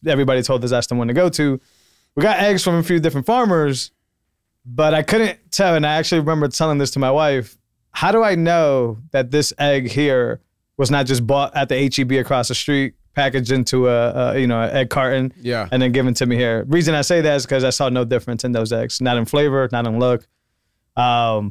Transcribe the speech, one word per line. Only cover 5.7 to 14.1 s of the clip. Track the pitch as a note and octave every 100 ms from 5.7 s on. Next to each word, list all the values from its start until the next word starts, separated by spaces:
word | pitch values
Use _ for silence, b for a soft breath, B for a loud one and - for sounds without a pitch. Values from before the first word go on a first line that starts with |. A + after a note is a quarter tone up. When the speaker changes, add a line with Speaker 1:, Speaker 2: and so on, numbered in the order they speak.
Speaker 1:
and | D#3+ D3+
I | D#3
actually | D#3 E3+
remember | D3+ D#3 C#3+
telling | - D#3+ C#3+
this | C3+
to | C#3+
my | C3
wife, | C#3+ D3+ C3+ A2 - _ _ _
"How | - F3
do | A3+
I | G#3+ F3
know | E3 E3+ D3+ C3+ A#2+ A2 D3
that | C#3 B2
this | D3 C#3 -
egg | D3 C#3 B2
here | C#3 D3 C3 A#2+ A#2 _ _ _ -
was | C3
not | C#3+
just | C3 B2+ A#2
bought | C#3 C#3
at | C#3+ C3+
the |
H | C3 C#3 C3+
E |
B | B2+ C3+
across | A#2+ C3 A2+
the |
street, | B2 - C#3+ C3+ - _
packaged | - C#3 C3 A#2+
into | C3 A#2+ C3 B2
a, | A#2+ A#2+